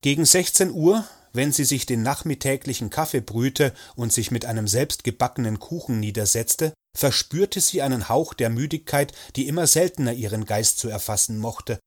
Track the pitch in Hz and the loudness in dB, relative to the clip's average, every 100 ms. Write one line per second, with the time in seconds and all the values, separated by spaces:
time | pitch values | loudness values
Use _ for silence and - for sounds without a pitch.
0 | 139 143 160 185 180 - 185 180 160 220 | 2 4 6 6 4 2 2 4 4 4
1 | 208 - _ 117 143 143 135 135 - 120 | 2 -14 _ -2 0 2 0 0 0 0
2 | 113 143 165 135 135 135 - 127 110 - | 0 0 -2 -2 0 -2 -2 -4 -4 -2
3 | 156 135 110 110 131 131 139 - - - | 0 -2 -2 -2 -2 2 0 0 -16 -6
4 | 117 - 110 120 - 110 107 110 147 - | -2 0 0 -2 -2 -4 0 0 0 -2
5 | - - 123 - 113 107 - 170 - 113 | -6 -2 -2 0 -4 -4 -6 -10 -4 -2
6 | 107 104 104 113 117 - 160 156 _ - | -2 -2 0 0 -2 -2 -4 -4 _ -2
7 | 139 - - 151 196 196 - 185 139 - | 0 0 -2 -2 -2 2 0 0 0 -2
8 | - 117 165 - 117 117 147 156 - 143 | 0 0 0 -2 -2 0 -2 -4 -2 -2
9 | 143 - - - 135 127 165 156 180 - | -2 -6 -12 -6 -2 0 4 4 4 2
10 | 127 120 107 110 107 107 107 - 117 104 | -2 -2 -4 -4 -2 0 0 0 -4 -6
11 | - 104 - 110 113 - - 113 | -4 -2 -2 -2 -6 -8 -8 -8